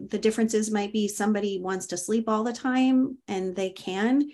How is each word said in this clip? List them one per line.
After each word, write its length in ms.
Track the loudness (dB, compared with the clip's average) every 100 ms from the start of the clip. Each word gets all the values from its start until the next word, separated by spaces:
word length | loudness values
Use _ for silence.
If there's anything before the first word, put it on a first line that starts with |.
| -8
the 100 | 0
differences 520 | 0 2 2 2 0
might 220 | -2 0
be 160 | 0 -2
somebody 500 | 0 0 2 0 -2
wants 280 | -4 -4 -4
to 80 | -8
sleep 320 | -2 0 2
all 160 | 0
the 80 | -2
time 640 | -2 0 2 4 4 2 -4 -6
and 300 | -4 -2 -2
they 140 | -4
can, 600 | -4 -6 0 2 4 2